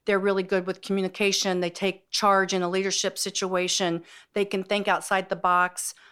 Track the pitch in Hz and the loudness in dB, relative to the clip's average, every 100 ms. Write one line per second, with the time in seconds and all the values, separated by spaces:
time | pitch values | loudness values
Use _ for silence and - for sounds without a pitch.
0 | - 202 202 196 190 190 180 185 - 196 | 0 2 2 0 0 0 0 -6 -2 -2
1 | 185 - 202 190 196 180 175 175 196 185 | -2 0 0 0 0 0 -2 -2 -2 -4
2 | _ - 208 196 190 190 175 190 190 185 | _ 0 4 4 4 0 0 -2 -2 -2
3 | 190 190 196 - 190 185 180 - 180 170 | -2 -4 -6 -4 -2 -2 0 0 0 -2
4 | - - - 208 202 196 190 208 202 - | -6 -20 -6 -4 -2 -2 -2 -2 0 -2
5 | - 190 190 175 180 180 180 - - - | 0 -2 -2 -2 2 2 2 -2 -10 -12
6 | - | -20